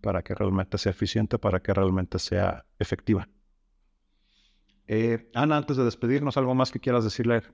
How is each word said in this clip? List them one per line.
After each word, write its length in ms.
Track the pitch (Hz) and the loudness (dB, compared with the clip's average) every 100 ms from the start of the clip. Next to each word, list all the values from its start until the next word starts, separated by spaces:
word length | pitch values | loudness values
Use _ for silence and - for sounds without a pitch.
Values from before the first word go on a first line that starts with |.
para 220 | 107 90 | -4 -4
que 100 | - | -4
realmente 440 | 101 98 95 95 98 | -2 0 0 -2 -2
sea 120 | 101 | -2
eficiente, 480 | - 107 113 110 117 | -2 -2 0 0 0
para 240 | 101 92 | 0 -2
que 120 | - | 0
realmente 460 | 98 95 92 92 92 | 0 2 0 -2 -4
sea 460 | - 95 95 - - - | -2 0 0 -2 -10 -8
efectiva. 500 | - - - 98 - _ _ _ _ _ _ _ _ _ _ _ _ _ _ _ - | -6 -4 0 -2 -2 _ _ _ _ _ _ _ _ _ _ _ _ _ _ _ -4
Eh, 440 | 110 117 113 - | 0 0 -2 -4
Ana, 240 | 120 147 151 | -2 2 0
antes 200 | 143 135 | 0 0
de 60 | |
despedirnos, 540 | 123 - 120 139 143 139 | 0 0 0 0 0 0
¿algo 160 | 127 | 0
más 180 | 127 127 | 2 0
que 80 | 113 | 0
quieras 240 | 135 120 | 0 2
decirle 380 | 110 - 117 117 - | 0 0 2 2 -2